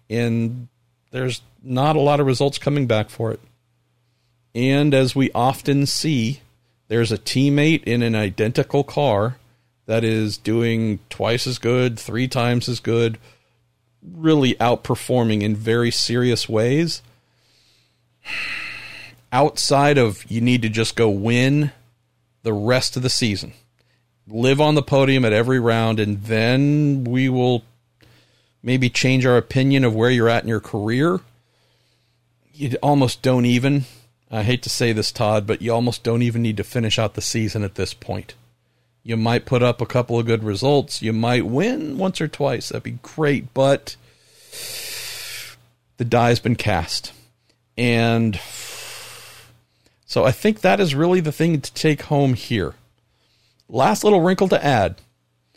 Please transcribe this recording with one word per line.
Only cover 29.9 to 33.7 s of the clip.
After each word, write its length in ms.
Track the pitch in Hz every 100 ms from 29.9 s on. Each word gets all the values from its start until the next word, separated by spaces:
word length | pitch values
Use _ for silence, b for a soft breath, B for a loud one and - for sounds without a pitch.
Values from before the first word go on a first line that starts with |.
| 110
where 140 | 120
you're 200 | 127 117
at 140 | 117
in 60 | -
your 100 | 110
career. 600 | - 113 104 120 160 185 - _ _ _ _ _ _ _ _ _ _ _ _
You 220 | 151 139 117
almost 400 | 139 143 127 -
don't 240 | 139 127 123
even, 400 | 120 135